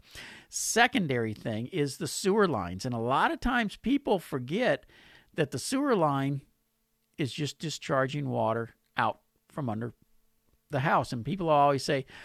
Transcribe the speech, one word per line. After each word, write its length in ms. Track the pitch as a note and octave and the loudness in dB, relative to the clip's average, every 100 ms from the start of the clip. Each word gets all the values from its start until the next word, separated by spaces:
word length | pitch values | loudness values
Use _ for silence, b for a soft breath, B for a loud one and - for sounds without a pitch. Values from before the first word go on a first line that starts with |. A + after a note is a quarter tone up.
| B B B B B | B B B B B
Secondary 840 | - - A3 B3 B3 D#3 B2 A2+ | -6 -2 2 2 2 0 0 -2
thing 340 | G#2+ - A2 B2 | -4 -4 -4 -4
is 280 | F3 C#3+ - | -2 -2 -4
the 120 | D3+ | -6
sewer 420 | - F#3+ G#3+ F#3+ | -2 0 4 2
lines. 360 | A2+ F2+ F#2+ B2+ | 2 -4 -6 -4
And 80 | |
a 60 | A#2 | -2
lot 320 | A#2 C#3+ F4 | 0 2 2
of 80 | D#4+ | 0
times 380 | A#3+ B3 G#3 - | 0 0 -2 -4
people 420 | G#3+ C#4 - F#3+ | 0 0 2 0
forget 680 | - C#3 B2 F#3+ A#3 C#3+ - B B B B | 0 -6 -4 0 2 0 -4 B B B B
that 180 | - D3 | -4 -2
the 60 | B2+ | -2
sewer 380 | - C4 C#4+ G#3 | -2 0 2 4
line 460 | D#3 C#3 C#3 C#3+ - _ _ _ _ _ _ - | 4 2 0 -2 -8 _ _ _ _ _ _ -4
is 140 | C3 | -4
just 280 | - C#3+ - | -2 -6 -6
discharging 680 | D#3 - - C3+ C3 D3 C3+ | -8 -8 -2 0 0 -2 -2
water 480 | A#2+ A2+ A2+ A#2 - _ - | 0 0 0 -4 -12 _ 0
out 220 | A2+ - _ _ _ | 0 -2 _ _ _
from 220 | - B2+ | -6 -4
under 240 | G#2+ A#2 - _ _ _ _ _ _ _ | -4 -6 -10 _ _ _ _ _ _ _
the 120 | C#3 | -2
house. 320 | D#3 F#3+ B2 | 2 2 0
And 100 | A#2+ | -4
people 240 | B2 G3 E3 | -4 -2 4
always 380 | D3 C#3+ C#3 - | 6 6 4 0
say, 200 | C#3 - B | -2 -2 B